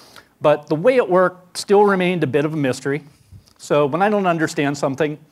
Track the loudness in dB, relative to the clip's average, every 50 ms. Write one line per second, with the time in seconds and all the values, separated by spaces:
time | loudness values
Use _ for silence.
0 | -20 -20 -20 -20 -20 _ _ _ 0 2 2 0 0 -4 -4 0 2 2 2 2
1 | 2 2 2 2 2 2 0 -6 -18 _ -14 -10 -2 2 4 4 4 4 2 2
2 | 0 0 -2 -2 -2 -2 0 0 -2 -2 -2 -2 -2 -2 -2 -4 -4 -6 -6 -6
3 | -8 -12 _ _ _ _ -20 -20 _ _ _ _ -6 -2 0 2 2 0 0 0
4 | 0 0 0 0 0 0 0 0 -2 -4 -2 -2 -4 -4 -4 -4 -6 -6 -4 -2
5 | -4 -4 -4 -8 -16 _